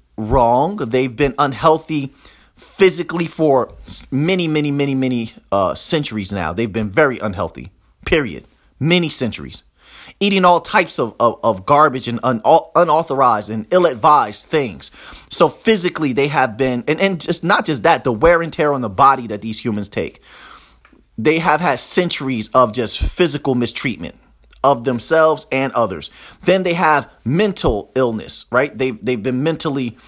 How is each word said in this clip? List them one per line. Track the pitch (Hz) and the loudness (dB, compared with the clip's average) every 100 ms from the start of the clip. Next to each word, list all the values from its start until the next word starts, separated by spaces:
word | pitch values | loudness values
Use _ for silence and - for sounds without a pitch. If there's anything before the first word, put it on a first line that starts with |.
| _ - | _ -10
wrong. | 107 127 117 120 165 208 | 0 2 4 2 0 -4
They've | 120 127 131 113 | -2 -2 -2 0
been | 139 - | -2 0
unhealthy | 143 127 160 156 - 156 135 - - _ _ - | -2 2 2 2 0 -6 -6 -12 -20 _ _ -20
physically | - - 190 175 165 170 165 | -16 2 4 4 -4 -6 -4
for | - 156 135 113 - - | 0 2 2 0 -8 -8
s-, | - - | -8 -4
many, | 131 160 190 165 | -2 0 0 0
many, | 151 147 | -2 -2
many, | 143 139 | -2 -2
many, | 131 131 123 113 - _ | -2 -2 -2 -6 -12 _
uh, | 101 90 | 0 0
centuries | - - 160 147 107 95 | 0 -2 -2 -2 -6 -4
now. | 101 80 | -4 -4
They've | 90 117 | -4 -4
been | 110 107 | -4 -2
very | 101 147 120 | 2 0 0
unhealthy, | 104 90 85 - - _ _ _ - | -6 -4 -6 -8 -18 _ _ _ -2
period. | 160 123 67 - _ _ - | -2 -2 -8 -16 _ _ -4
Many | 139 175 160 | 0 0 0
centuries. | - 120 - 71 - - _ _ - - _ | -2 -4 -6 -12 -16 -18 _ _ -20 -20 _
Eating | 202 190 180 | 0 4 4
all | 170 | 4
types | - 208 170 - | 2 0 0 -2
of, | 117 - | -4 0
of, | 117 - | 0 2
of | 113 95 95 | -2 -2 2
garbage | 147 151 127 120 | 4 4 2 -4
and | 117 | -2
un-, | 127 113 120 160 - 165 | 0 0 4 4 4 2
unauthorized | 175 156 160 135 127 110 101 | 4 2 0 2 4 2 -2
and | 110 - | -8 0
ill-advised | 180 175 120 139 147 107 - - | 2 2 4 4 4 2 -6 -4
things. | 156 127 73 - - - - - | -2 -2 -6 -10 -10 -18 -20 -4
So | - 160 | 2 2
physically | - - 214 175 175 151 | 2 0 2 0 -2 -2
they | 120 143 | 0 0
have | 147 131 107 | 0 0 0
been, | 131 123 131 | -2 -2 -2
and, | 156 | 0
and | 196 180 | 0 -2
just, | - 165 | -4 -2
not | 170 - 202 | 0 0 0
just | 135 | 0
that, | 165 143 | 2 2
the | 131 | 0
wear | 110 165 170 | 2 4 4
and | 165 | 0
tear | - 151 | -2 0
on | 139 | 0
the | 117 | -2
body | 92 139 131 117 | 4 4 4 -2
that | 104 | -8
these | 113 107 123 | -6 -4 -4
humans | 104 98 | -4 -4
take. | - 80 - - - - - - _ _ _ _ - | -6 -6 -10 -20 -20 -20 -20 -20 _ _ _ _ -2
They | 113 160 | 0 0
have | 165 151 | 0 0
had | 170 123 | 0 0
centuries | - - 175 - 135 120 104 | 0 0 0 -4 -4 -4 0
of | 127 120 | 2 2
just | 113 107 - | 0 -2 -2
physical | - - 175 139 139 | -2 0 0 0 -2
mistreatment | 123 117 - 131 104 85 - _ _ _ - | -2 -2 -4 -6 -8 -12 -16 _ _ _ -2
of | 135 131 120 | 0 2 0
themselves | 120 - 160 160 147 - | -2 2 4 4 2 -4
and | 135 135 | -4 -2
others. | 117 110 85 - - - - - | -2 -2 -4 -10 -14 -20 -4 0
Then | 190 | 2
they | 185 170 | 0 0
have | 160 147 - _ 113 | 2 2 -2 _ -2
mental | 165 214 190 151 107 - 131 | 0 0 0 0 -2 -4 -2
illness, | 123 110 - - - | 0 -2 -6 -8 -2
right? | 120 143 110 | 0 0 -2
They, | 131 | -4
they've | 107 110 123 | -4 -4 -4
been | 117 127 | -4 -2
mentally | 156 156 160 139 123 117 | -2 -2 -4 -4 -6 -10